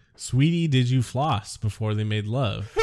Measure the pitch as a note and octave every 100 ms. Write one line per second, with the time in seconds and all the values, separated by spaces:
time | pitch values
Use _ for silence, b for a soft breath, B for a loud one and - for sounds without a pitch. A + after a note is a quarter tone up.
0 | b - - B2 D#3 E3+ E3 C3 B2 C3
1 | A#2 B2+ D#3 G2+ - - G#2+ - G#2+ G#2+
2 | G#2+ G#2+ G#2 B2+ A#2 - G#2 -